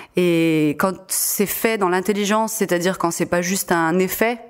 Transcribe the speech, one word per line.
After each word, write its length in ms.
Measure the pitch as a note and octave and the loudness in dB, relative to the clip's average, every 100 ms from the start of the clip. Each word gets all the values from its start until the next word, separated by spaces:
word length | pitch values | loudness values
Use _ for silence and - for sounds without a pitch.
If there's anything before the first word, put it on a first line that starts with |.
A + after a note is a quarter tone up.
| - - | -6 0
Et 560 | F3+ E3+ E3 D#3 D3+ D3 | 2 4 4 4 2 0
quand 160 | F#3+ F#3 - | -2 -4 -6
c'est 360 | - - - G3 | -4 -4 -2 -2
fait 320 | - A#3 A3 | 0 -2 0
dans 120 | F#3 | 0
l'intelligence, 640 | F3+ F#3 G3+ G3+ G#3+ A3 | 0 0 0 0 0 0
c'est-à-dire 440 | - F#3 F3 F3 F3+ | -2 -2 0 0 0
quand 140 | E3+ | -2
c'est 160 | - E3+ | 0 0
pas 160 | F3 | 0
juste 280 | F3 G3 - | 0 -2 0
un 280 | E3+ D#3+ F3+ | 2 2 2
effet, 400 | F#3 - A3 A#3+ | 0 0 0 -2